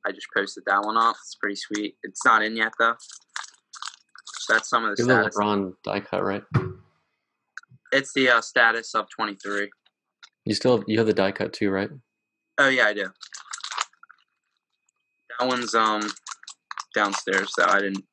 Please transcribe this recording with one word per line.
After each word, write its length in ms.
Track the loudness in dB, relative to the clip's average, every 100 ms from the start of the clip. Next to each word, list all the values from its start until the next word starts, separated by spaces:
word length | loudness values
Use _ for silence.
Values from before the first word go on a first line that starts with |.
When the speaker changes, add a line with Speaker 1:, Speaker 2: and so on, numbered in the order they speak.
| -8
Speaker 1:
I 60 |
just 160 | -8 -6
posted 300 | -4 -4 -2 0
that 160 | 2
one 140 | 2 2
up. 200 | 2 0
It's 140 | -12
pretty 220 | -6 -4 -4
sweet. 420 | -6 -4 -4 _
It's 220 | -14 0
not 180 | 4 4
in 140 | 2 0
yet, 160 | -2 2
though. 180 | 0 0 -10 -20 _ -14 -14 _ _ -16 -16 -16 _ -20 -18 -12 0
That's 220 | 0 2
some 160 | -2 0
of 100 | 0
the 60 |
Speaker 2:
You 60 | 2
have 160 | 2 2
the 40 |
Speaker 1:
status. 60 | 0
Speaker 2:
LeBron 380 | 2 2 -2 -6
die 160 | -4 -4
cut, 240 | -2 -2
right? 180 | -2 -4 -2 -2 -2 -10 _ _ _ _ _ _ _ -20 _ -20 _
Speaker 1:
It's 220 | 0 0
the, 160 | 0 4
uh, 100 | 4
status 540 | 2 2 4 2 -2
of 160 | -4 -4
twenty-three. 600 | -6 -6 -6 -6 -6 -6 _ _ _ _ _ -20 _ -4
Speaker 2:
You 80 |
still 240 | 0 4 4
have, 100 | 2
you 80 | 2
have 100 | 4
the 60 |
die 200 | 4 2
cut 200 | 0 -6
too, 180 | -2 0
right? 200 | 0 -2 -8 _ _ _ _ _ 2
Speaker 1:
Oh, 120 | 2
yeah, 180 | 4 2
I 80 |
do. 180 | 0 -6 _ -20 -18 -16 -14 -10 -8 -8 _ _ _ _ _ _ _ _ _ _ _ _ _ _ -4
That 100 | -2
one's, 260 | -2 0
um, 360 | 2 2 0 -4 -8 -16 -18 -18 -20 _ -14 -4
downstairs, 580 | 0 0 0 -2 -2 -2
so 120 | 0 2
I 140 | 4
didn't 260 | 2 -4 -10